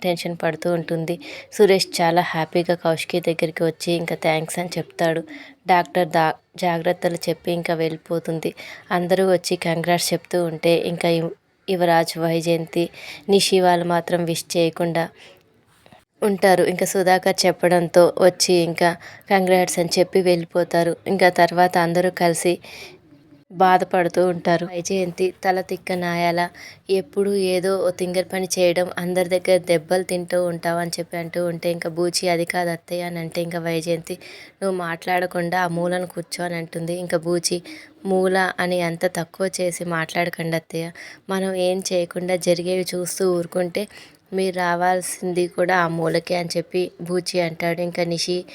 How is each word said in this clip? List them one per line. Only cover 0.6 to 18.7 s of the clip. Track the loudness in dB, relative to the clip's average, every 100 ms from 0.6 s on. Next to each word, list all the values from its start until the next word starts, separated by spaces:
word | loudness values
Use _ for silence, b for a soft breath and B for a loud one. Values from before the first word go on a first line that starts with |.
| -2
ఉంటుంది. | -2 -2 -4 -4 -6 B B B
సురేష్ | 4 6 6 2 0
చాలా | 2 2
హ్యాపీగా | 2 -2 -2 0 0 0
కౌశికి | 0 -2 -2 -2
దగ్గరికి | -2 -2 -2 0
వచ్చి | -2 -2 -2
ఇంకా | -2 -2 -2
థ్యాంక్స్ | 0 0 -2 -6
అని | -6
చెప్తాడు. | -6 -8 -2 0 0 -4 -14 B B 2
డాక్టర్ | 2 2 0 0
దా-, | 2 2 0 _ -4
జాగ్రత్తలు | -2 0 0 0 -2 -2 -4
చెప్పి | -4 -4
ఇంకా | -4 -2
వెళ్ళిపోతుంది. | -2 -2 -4 -6 -6 -4 -4 -4 -8 B B B
అందరూ | -2 2 2 4
వచ్చి | 2 0 -4
కంగ్రాట్స్ | -2 -2 2 2 2
చెప్తూ | -4 -2 -2
ఉంటే | -2 0 2 2
ఇంకా | 2 -2 0
యు-, | 2 0 -6 _ _ -4
యువరాజ్, | 0 4 4 2 0
వైజయంతి, | 0 0 2 0 0 -2 -4 B B B B
నిషి | 2 4 4
వాళ్ళు | 6 4 2
మాత్రం | 0 0 0 0
విష్ | -4 -2 0
చేయకుండా | 0 0 -2 -2 -4 -8 B B _ _ _ _ _ -20 _ -4
ఉంటారు. | -2 2 4 6
ఇంకా | 4 2 0
సుధాకర్ | 0 4 4 2 2 2
చెప్పడంతో | 2 2 2 4 6 6 6
వచ్చి | 4 4 2
ఇంకా | 2 2